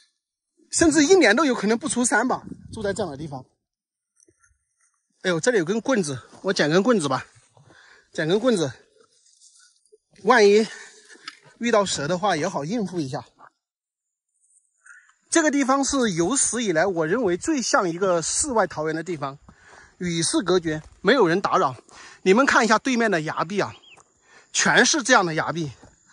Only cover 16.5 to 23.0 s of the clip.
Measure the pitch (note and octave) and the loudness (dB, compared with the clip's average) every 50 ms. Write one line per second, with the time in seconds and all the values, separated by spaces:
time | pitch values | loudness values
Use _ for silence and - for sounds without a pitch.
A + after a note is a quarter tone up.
16.5 | G3+ B3 A#3+ G3 D#3+ D#3 F3+ G3+ F3+ E3 D#3 D#3 F#3+ C4 A#3+ F3+ F3 F3 - D#4+ | -2 -4 -4 -2 0 0 0 0 -2 -2 -2 -2 -2 -2 -2 -2 -2 -4 -4 -4
17.5 | D#4 C4+ G#3+ - - C4+ G3+ E3+ E3 F3 G3 F#3+ F3 E3 D#3+ - - - - D4 | -4 -4 -2 -2 0 0 0 -2 -2 -2 -2 0 0 -2 -2 -4 -4 -4 -4 -2
18.5 | A#3+ A3 F#3+ E3+ - D#3 D3+ D#3+ D#3 D#3+ E3 F#3 E3+ C#3 C#3+ C3+ C#3 - _ - | 0 -2 -2 -2 -4 -6 -6 -6 -6 -6 -8 -8 -8 -8 -8 -10 -12 -14 _ -20
19.5 | - _ _ - - - - _ _ - F3+ F3 E3 E3 D#3+ - - D#4+ G3+ F3+ | -20 _ _ -20 -20 -20 -20 _ _ -8 -6 -4 -4 -2 -2 -2 -2 -2 0 0
20.5 | F3+ F#3 E3 E3 D3+ D#3 - - - _ - F#3+ C4 C#4 G#3 D#3+ E3+ G3 F3+ C3 | 0 0 0 -2 -6 -6 -8 -14 -12 _ 0 2 4 4 4 2 2 0 0 0
21.5 | C3 F#3 E3+ C3+ B2+ - - _ - - - - - - - F#3 F#3+ A#3+ C#4 - | 0 0 0 0 -4 -8 -18 _ -20 -20 -20 -20 -12 -2 2 4 4 4 4 4
22.5 | - D4+ A#3+ G3+ A3 G#3 - C4+ B3+ A#3 | 4 4 4 4 2 0 0 0 0 0